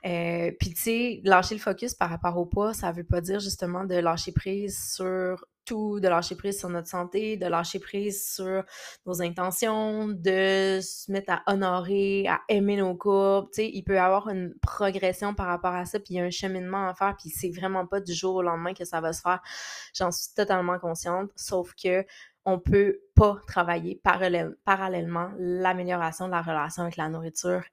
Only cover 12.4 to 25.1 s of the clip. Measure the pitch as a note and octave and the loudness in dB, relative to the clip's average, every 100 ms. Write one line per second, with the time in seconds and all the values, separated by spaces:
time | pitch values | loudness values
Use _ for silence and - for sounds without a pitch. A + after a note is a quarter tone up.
12.4 | - G#3 G3+ G3+ F#3+ F3+ G3+ G3 G3 G3 | 2 2 4 2 0 0 4 4 6 4
13.4 | G3 - A3 G3 F3+ F#3+ F#3 G3 G#3+ F#3+ | 2 -4 -2 -4 2 4 6 4 2 -4
14.4 | F3+ - - - G3+ F#3+ F#3 F3+ G3+ G#3 | -6 -4 -4 0 0 2 -2 0 -4 -2
15.4 | F#3 F3 F3+ F3+ F3+ G#3 G3+ F3+ F3 F3+ | -2 0 -2 -2 -4 -8 -4 -4 -2 -4
16.4 | F#3+ F#3 F#3 F#3+ F#3+ F3+ G3 G3 D#3+ - | -4 -6 -4 -4 -4 0 -2 -2 -10 -6
17.4 | F#3 E3+ F#3+ F#3+ F3+ G3 F3+ E3 F#3 F#3 | -6 -4 -2 -2 -2 -4 -2 -2 0 0
18.4 | F3 E3+ E3+ F#3+ F3 E3 D#3+ E3 F3 F3+ | 0 0 -4 -6 -6 -4 -4 -2 -2 -2
19.4 | - - - - - - F#3 F3+ - - | -4 -14 -12 -14 -12 -2 -2 -2 -4 -2
20.4 | G3+ F#3 F3 F3+ F3 E3 - F3+ G3+ - | 2 2 2 -2 -4 -6 -4 -4 -4 -10
21.4 | - F#3+ F3 - F#3+ F#3 F#3+ - - _ | -4 -2 -2 -4 0 0 0 -14 -20 _
22.4 | - F#3 F3+ G3+ G3+ G3 _ - G#3 G3+ | -2 0 4 4 4 2 _ 6 8 4
23.4 | - - F3 E3+ E3+ F#3+ - F#3 F#3 F3 | -2 0 2 0 -2 0 2 4 4 2
24.4 | E3 - - F#3+ F#3+ F3+ E3+ | 0 -2 0 2 2 -2 -2